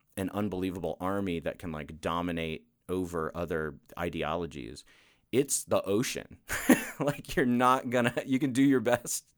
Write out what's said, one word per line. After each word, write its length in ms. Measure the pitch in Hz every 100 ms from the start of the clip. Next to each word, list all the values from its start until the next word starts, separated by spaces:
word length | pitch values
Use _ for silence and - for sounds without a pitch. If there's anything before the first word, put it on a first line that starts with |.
| _ -
an 120 | 95
unbelievable 640 | 101 104 90 92 87 82 -
army 400 | 92 101 98 85
that 180 | 82 -
can, 140 | 82
like, 280 | 76 73 78
dominate 640 | 90 85 87 85 80 78 - _ -
over 440 | 92 87 85 80
other 420 | 87 82 82 78 71 _ -
ideologies. 840 | 87 80 76 85 85 71 57 - - _ _ _ _
It's 340 | 120 139 -
the 180 | - 101
ocean. 540 | - 101 135 - - - - - -
<laughs> 80 | - - -
Like, 340 | 143 - - 180
you're 100 | 127
not 420 | 120 127 131 123
gonna, 220 | 123 120 139 -
you 120 | 131
can 140 | 143
do 100 | 123
your 160 | 139 131
best 440 | 110 123 - - -